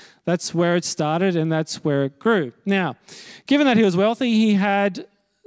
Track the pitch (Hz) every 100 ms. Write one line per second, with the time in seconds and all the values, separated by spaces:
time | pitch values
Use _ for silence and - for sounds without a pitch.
0 | - _ - 175 - 170 175 175 - -
1 | 151 165 190 170 160 160 160 - 156 139
2 | 139 - 226 208 127 - 196 196 165 113
3 | - - - - - 285 277 226 202 175
4 | 208 233 254 214 220 196 202 196 202 190
5 | 370 _ _ _